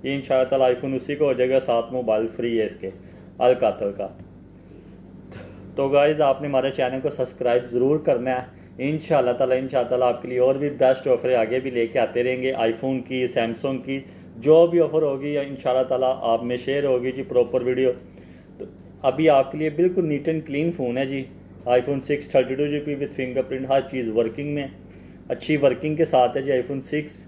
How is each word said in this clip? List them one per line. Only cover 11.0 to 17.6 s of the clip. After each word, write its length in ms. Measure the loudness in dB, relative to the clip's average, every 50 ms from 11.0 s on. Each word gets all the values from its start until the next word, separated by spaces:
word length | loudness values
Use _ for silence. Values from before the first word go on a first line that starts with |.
| 2
offer 260 | 0 0 2 2 0 2
आगे 240 | 2 2 0 0 -2
भी 120 | -2 -2
लेके 280 | -2 -2 -2 0 0 0
आते 240 | 0 0 0 -2 -2
रहेंगे। 280 | 0 -2 -2 -2 -4 -2
iPhone 440 | 0 0 -2 -2 -2 -2 -4 -4 -4
की, 260 | -4 -6 -4 -2 -2
Samsung 500 | -2 0 0 -2 -2 -4 -4 -4 -6 -6 -6
की, 180 | -6 -6 -8 -8 -8 -12 -20 -20 -20 -20 -18
जो 180 | -4 4 6 8 8 8
भी 120 | 8 6 4
offer 240 | 4 4 4 2 2
होगी 320 | 2 -2 -2 -4 -2 -2
इंशाल्लाह 460 | -2 -2 -4 -8 -6 -2 0 2 2 2
ताला 240 | 2 0 0 2 0 0 0 0 0
आप 120 | 0 0 0
में 120 | -2 -4
share 280 | -4 -2 -2 -2 0 0
होगी 260 | 2 0 0 0 -2
जी 120 | -4 -6 -8
प्रॉपर 400 | 0 2 2 2 2 0 -2